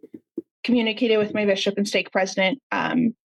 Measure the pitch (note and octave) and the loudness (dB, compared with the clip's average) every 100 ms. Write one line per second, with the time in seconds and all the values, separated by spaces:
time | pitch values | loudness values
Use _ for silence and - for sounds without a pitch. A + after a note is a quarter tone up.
0 | - - _ - - _ - A#3+ A3 G#3+ | -20 -20 _ -14 -14 _ 0 0 0 0
1 | A#3 A3 G#3 G#3+ G#3 G3 G3+ G3+ G3+ G3 | 2 2 2 0 0 0 0 -2 0 -2
2 | - - F#3+ G3 F#3+ - _ - - - | -2 -2 -2 0 0 -2 _ -4 -2 0
3 | - - _ | 0 -2 _